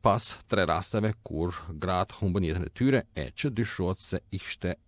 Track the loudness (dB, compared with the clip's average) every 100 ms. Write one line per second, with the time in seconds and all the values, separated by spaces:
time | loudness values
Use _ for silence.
0 | 6 4 0 -4 -2 2 4 2 0 0
1 | 0 -2 -6 -2 -2 -2 -10 -6 0 0
2 | 0 -2 0 2 0 0 -4 0 4 4
3 | 0 -8 -8 -4 -4 -2 -4 0 -2 -2
4 | -4 -6 _ -10 -8 -6 -6 -6